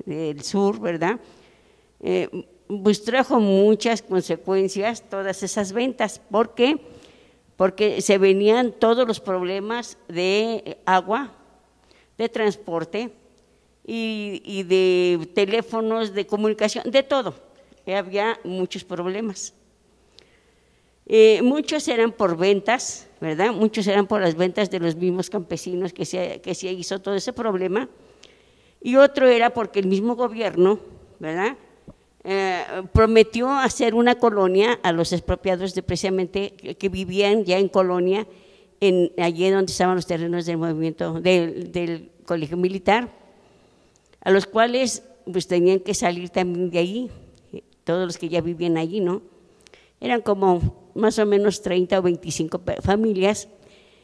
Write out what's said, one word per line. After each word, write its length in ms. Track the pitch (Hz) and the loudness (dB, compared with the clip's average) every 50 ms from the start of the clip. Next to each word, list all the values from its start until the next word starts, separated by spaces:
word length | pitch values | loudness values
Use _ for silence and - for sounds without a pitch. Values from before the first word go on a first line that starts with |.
| - | -12
del 360 | - 147 156 160 151 147 147 | -10 -8 -6 -6 -6 -8 -8
sur, 380 | 143 - - 196 202 196 214 220 | -8 -4 -2 0 0 0 -2 -2
¿verdad? 400 | 208 175 170 160 170 180 233 240 - - - _ _ _ _ _ _ _ _ _ _ _ _ _ | -4 -4 -4 -2 -2 -2 -2 -4 -8 -18 -20 _ _ _ _ _ _ _ _ _ _ _ _ _
Eh, 300 | - - 180 185 165 - - 185 - _ _ _ _ - 202 202 190 | -4 -2 -2 -2 -2 -4 -8 -12 -14 _ _ _ _ -10 -6 0 2
pues 200 | 214 202 202 - | 2 2 2 0
trajo 360 | 233 233 262 247 254 277 240 | -2 0 0 0 2 2 2
muchas 600 | 214 196 196 196 202 214 220 208 - 233 233 - | 2 4 4 4 6 4 4 2 2 -2 -2 -2
consecuencias 1040 | - - 190 185 - - 170 160 - 185 190 196 190 185 - 202 196 226 233 220 - - | -4 -2 -2 -2 -2 -2 -4 -6 -4 -2 0 0 0 0 -2 -4 -4 -4 -4 -6 -10 -10
todas 340 | - 196 196 196 185 - 202 | -8 -8 -6 -6 -6 -6 -8
esas 300 | 185 - 220 202 190 190 | -6 -4 -4 -4 -4 -4
ventas. 460 | 240 247 262 240 - 214 202 - - | -4 -4 -4 -2 -4 -4 -6 -6 -10
¿Por 360 | _ - 190 214 233 226 - | _ -4 0 0 0 0 0
qué? 240 | - 240 269 311 294 - - - - - - - _ _ _ _ _ _ _ _ | 0 2 2 0 -2 -6 -14 -20 -20 -20 -20 -20 _ _ _ _ _ _ _ _
Porque 460 | - 185 185 185 - 214 208 - - | 0 0 0 2 2 0 0 0 0
se 160 | 190 - 202 | 0 2 4
venían 540 | 196 196 196 190 196 208 214 220 247 254 233 | 6 6 6 4 6 4 4 4 4 2 0
todos 360 | - - 233 220 233 247 254 | 0 2 2 2 4 4 2
los 120 | 233 208 - | 0 -2 -4
problemas 800 | - 208 190 185 180 180 190 196 202 214 233 240 233 - - _ _ | -4 -4 -4 -4 -4 -4 -4 -6 -6 -6 -8 -8 -8 -12 -16 _ _
de 720 | - 170 170 180 185 196 214 220 226 226 208 - - - - - | -10 -4 -2 0 2 2 2 0 0 -4 -6 -8 -10 -14 -6 -2
agua, 500 | - 185 185 180 190 214 247 285 226 - _ _ _ _ _ _ _ _ _ _ _ _ _ _ _ _ | 2 2 2 2 0 -4 -4 -4 -8 -14 _ _ _ _ _ _ _ _ _ _ _ _ _ _ _ _
de 120 | - 226 226 | -6 -6 -4
transporte 840 | 233 233 220 208 196 - - - 165 165 160 165 - 202 240 233 - _ _ _ _ _ _ _ _ _ _ _ _ _ _ | -2 -2 0 0 -2 -2 -6 -6 -6 -6 -6 -6 -6 -8 -8 -8 -12 _ _ _ _ _ _ _ _ _ _ _ _ _ _
y, 560 | - 226 226 226 220 220 214 208 208 190 - - | -10 -8 -6 -4 -4 -6 -6 -8 -8 -10 -10 -10
y 200 | - 202 190 190 | -10 -8 -6 -2
de 680 | 170 185 190 185 185 180 180 180 180 175 170 160 - - | 2 2 4 4 4 4 4 4 2 2 0 -2 -2 0
teléfonos, 800 | - 202 196 214 233 226 - 233 226 226 220 220 226 226 208 190 | 0 0 2 2 -2 -2 -2 -4 -4 -2 -2 -2 -2 -2 -4 -4
de 120 | 208 190 | -6 -6
comunicación, 640 | - 208 202 214 214 214 214 214 214 - 240 - 240 | -4 -2 0 0 0 0 0 -2 -2 -2 -4 -4 0
de 140 | 226 269 269 | 0 0 2
todo. 320 | - 285 269 233 180 139 - - - _ _ _ _ _ _ - | 2 0 -2 -2 -4 -8 -10 -16 -20 _ _ _ _ _ _ -8
Eh, 100 | - 185 | -6 -4
había 440 | 202 185 185 185 202 208 226 226 - - | -4 -4 -4 -2 -2 -2 -2 -2 -4 -6
muchos 400 | 175 185 185 180 175 - 196 - | -8 -6 -4 -4 -6 -6 -10 -12
problemas. 680 | - 180 170 175 185 190 208 226 214 190 - - - - _ _ _ _ _ _ _ _ _ _ _ _ _ - _ _ _ _ _ _ _ _ _ _ _ _ _ _ _ _ | -10 -8 -6 -6 -6 -6 -6 -6 -8 -8 -10 -12 -14 -16 _ _ _ _ _ _ _ _ _ _ _ _ _ -20 _ _ _ _ _ _ _ _ _ _ _ _ _ _ _ _
Eh, 360 | - 214 220 220 220 214 170 233 | 4 8 8 10 10 8 6 4
muchos 440 | 247 277 302 - - 311 302 - - | 2 2 0 -2 -2 -4 -4 -2 -2
eran 220 | 247 226 226 233 | 0 2 2 0
por 260 | - - 214 180 170 | 0 0 0 0 0
ventas, 680 | 160 175 196 202 196 - - 233 254 - - - - - - _ - | 2 2 2 2 2 2 0 -2 -2 -2 -6 -12 -14 -18 -20 _ -10
¿verdad? 320 | 160 160 156 156 190 233 | -6 -4 -2 0 0 0
Muchos 340 | 233 175 214 214 214 226 196 | 0 0 0 0 0 0 -2
eran 200 | 202 196 202 202 | 0 2 0 0
por 140 | 190 220 208 | 0 0 0
las 140 | 190 170 160 | 0 0 0
ventas 360 | 160 180 185 175 214 208 180 | 0 0 0 0 -2 -2 -2
de 80 | 190 185 | -2 -2
los 160 | 170 170 156 | -2 -2 -2
mismos 340 | 165 180 180 175 190 175 - | -2 -2 -2 -2 -2 -4 -4
campesinos 640 | - 196 170 - 175 160 - 185 180 180 190 175 170 | -6 -8 -6 -6 -8 -10 -8 -8 -6 -6 -6 -6 -6
que 120 | - 175 | -8 -8
se, 340 | - - 185 180 175 - - | -6 -6 -6 -6 -6 -8 -10
que 140 | - 185 175 | -8 -10 -8
se 160 | - 185 185 | -8 -6 -8
hizo 280 | 185 180 165 - 190 196 | -8 -8 -8 -8 -8 -8
todo 140 | 190 202 202 | -6 -4 -4
ese 180 | 196 - 254 240 | -4 -4 -6 -8
problema. 540 | - 330 226 196 185 185 185 180 226 262 - - - - - _ _ - - _ _ _ _ _ _ _ _ _ - | -6 -4 -4 -2 -2 -2 -2 -2 -4 -4 -6 -12 -20 -20 -20 _ _ -20 -20 _ _ _ _ _ _ _ _ _ -10
Y 140 | - 240 247 | -4 2 6
otro 320 | 269 277 277 277 277 262 | 6 6 6 6 4 4
era 260 | 254 240 233 233 240 240 | 6 6 6 4 2 0
porque 260 | 233 214 185 - 202 | -2 -4 -4 -2 -2
el 80 | 196 | 0
mismo 280 | 185 196 190 208 233 240 | 2 0 0 0 -2 -2
gobierno, 640 | 226 247 233 220 226 220 185 - 170 180 190 214 214 - - - - - - - - | -2 -2 -4 -4 -4 -4 -2 2 4 4 4 4 2 -4 -12 -20 -20 -20 -20 -18 -12
¿verdad? 380 | - 156 160 180 196 240 277 - - - _ _ _ - - _ _ _ _ _ - | -10 -6 -4 -2 -2 -4 -4 -6 -16 -20 _ _ _ -20 -20 _ _ _ _ _ -8
Eh, 380 | - 190 196 196 190 185 175 - - - 185 190 180 - | -6 -4 -2 -2 -2 -4 -6 -6 -8 -10 -10 -6 0 2
prometió 580 | 220 220 220 226 220 214 220 - 233 247 262 | 4 4 6 6 6 4 4 2 -2 -2 0
hacer 440 | 277 277 262 233 - - 254 233 220 | 0 0 0 0 0 0 0 2 4
una 200 | 233 240 247 247 | 4 4 4 4
colonia 640 | 240 247 233 208 202 190 185 185 190 208 240 240 - | 4 2 2 4 4 2 2 4 4 4 2 2 0
a 120 | - 185 165 | 0 0 0
los 180 | 165 165 - | 0 0 0
expropiados 640 | 180 170 - - 185 180 - 196 185 175 190 190 180 | -2 -4 -2 -2 -4 -2 -2 -2 -2 -2 -4 -6 -6
de 80 | 185 180 | -6 -6
precisamente 680 | - 185 160 - 190 190 190 185 170 - 196 196 202 | -4 -4 -2 -2 -2 -2 -2 -2 -2 -4 -6 -6 -8
que, 240 | - - - - 175 | -10 -14 -14 -14 -10
que 120 | - - | -6 -6
vivían 560 | 196 180 185 190 180 180 196 202 202 208 226 202 | -6 -4 -6 -8 -4 -2 0 2 2 2 2 2
ya 160 | 175 180 185 | 2 2 2
en 80 | 196 | 2
colonia, 580 | 180 - 202 185 185 180 180 175 180 196 208 214 - - - - _ _ _ _ _ _ - | 2 2 2 2 2 2 0 0 0 0 -2 -4 -8 -14 -20 -20 _ _ _ _ _ _ 0
en, 320 | 202 196 180 180 175 170 - | 2 2 4 4 2 2 0
allí 320 | 180 185 175 170 165 185 190 | -2 -2 -2 0 0 2 2
donde 240 | 190 196 190 180 - | 2 2 0 0 0
estaban 220 | - 185 180 185 | 0 0 2 2
los 100 | 180 165 | 0 -2
terrenos 400 | - 175 160 170 175 175 175 165 | -4 -4 -4 -4 -4 -4 -4 -4
del 100 | 170 170 | -4 -4
movimiento, 640 | 165 160 165 160 156 160 160 156 - 175 165 160 160 | -2 -2 -2 -2 -2 -2 -4 -4 -4 -6 -4 -4 -2
del, 500 | 170 180 185 175 170 165 - - - - 170 | 2 4 4 4 2 0 -4 -8 -10 -8 -6
del 380 | 175 175 170 170 160 - - _ _ _ | -6 -4 -4 -6 -8 -10 -16 _ _ _
colegio 300 | - 175 165 156 147 170 | -6 -6 -4 -4 -4 -4
militar, 580 | 180 180 185 190 196 - 202 202 233 247 - - - _ _ _ _ _ _ _ _ _ _ _ _ _ _ _ _ _ _ _ - | -2 -2 -2 -2 -2 0 0 0 0 0 -4 -12 -18 _ _ _ _ _ _ _ _ _ _ _ _ _ _ _ _ _ _ _ -4
a 100 | - 185 | 0 2
los 140 | 190 196 190 | 4 2 2
cuales, 580 | - - 220 226 240 240 254 269 240 - - - - _ _ - - | 0 0 2 2 2 2 0 0 -2 -4 -6 -12 -18 _ _ -12 -6
pues, 180 | 175 185 160 | -4 -4 -2
tenían 340 | - 180 180 170 180 190 190 | 0 2 4 4 4 4 2
que 120 | 185 202 196 | 0 -4 -4
salir 360 | - - 175 175 175 180 175 | -2 -2 -2 -2 -4 -8 -6
también 400 | - 185 185 180 175 175 185 175 | -4 -2 -2 -2 -2 -4 -4 -2
de 100 | 170 175 | 0 -2
allí, 320 | 175 180 202 240 254 220 - - - - - _ _ _ - - - _ _ _ _ | -2 -2 -2 -6 -8 -8 -12 -16 -20 -20 -20 _ _ _ -18 -18 -18 _ _ _ _
todos 220 | - 165 180 185 | -4 -2 -2 -2
los 120 | 170 165 | -4 -6
que 120 | - 175 160 | -8 -6 -4
ya 100 | 165 170 | -2 -2
vivían 380 | 160 170 175 160 175 170 165 | -2 -2 -4 -4 -2 0 0
allí, 240 | 160 160 165 185 220 | 0 -2 -2 -2 -2
¿no? 200 | 190 175 180 220 - - _ _ _ _ _ _ - - _ - _ _ _ - | -2 -2 -2 -4 -8 -12 _ _ _ _ _ _ -20 -20 _ -20 _ _ _ -8
Eran 220 | - 240 247 233 | -4 -4 -2 -2
como 720 | 208 214 202 196 196 190 180 170 160 - - - - - - | 0 0 0 2 4 2 2 2 0 -2 -4 -6 -16 -12 -4
más 240 | - 220 214 208 226 | 0 0 2 2 2
o 60 | 208 | 2
menos 360 | 208 202 202 202 208 190 - | 4 4 4 4 2 0 0
treinta 380 | - 185 175 185 180 175 202 190 | -2 -2 0 0 0 2 0 2
o 20 | |
veinticinco 580 | 180 180 175 160 - - 143 - 160 160 - 175 | 2 2 0 -2 -4 -6 -6 -4 -4 -4 -6 -8
pe-, 220 | - - - - | -6 -6 -6 -4
familias, 680 | - 175 196 214 220 226 208 185 185 202 214 - - - - - _ - _ - _ _ _ _ | 0 0 0 2 2 0 0 2 2 0 0 -2 -6 -16 -20 -20 _ -20 _ -20 _ _ _ _